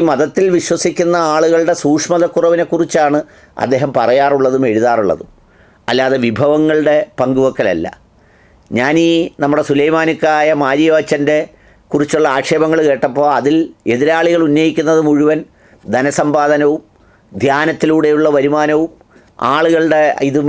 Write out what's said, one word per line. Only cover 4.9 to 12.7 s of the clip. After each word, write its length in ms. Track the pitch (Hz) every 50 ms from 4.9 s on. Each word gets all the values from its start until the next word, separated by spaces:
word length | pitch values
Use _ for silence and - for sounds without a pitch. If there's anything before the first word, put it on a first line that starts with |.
| 117 113 104 92 78 - - - - _ _ _ _ _ _ _ _ _ _ -
അല്ലാതെ 280 | 120 127 131 131 135 131 120
വിഭവങ്ങളുടെ 720 | 117 107 104 147 147 147 151 156 156 156 156 147 151 147 151 147 - - -
പങ്കുവെക്കലല്ല. 680 | 127 131 131 131 131 131 - - 123 101 90 80 85 - - - _ _ _ _ _ _ _ _ _ _ _ _ _ -
ഞാൻ 220 | - 113 127 139 156 165 165
ഈ 40 | 165 165 165 170 - - - 143
നമ്മുടെ 200 | 143 147 147 147 -
സുലൈമാനിക്കായ 800 | 143 143 143 156 160 160 160 160 156 156 - 156 156 151 151 151 156 147 143
മാരിയോ 300 | 131 139 147 156 160 156 156
അച്ഛൻ്റെ 380 | 151 - 156 143 143 147 151 151 165 - - _ _ _ _ _ _ -
കുറിച്ചുള്ള 360 | - 147 147 147 - 160 156 147 131
ആക്ഷേപങ്ങൾ 420 | 135 135 - 165 156 156 160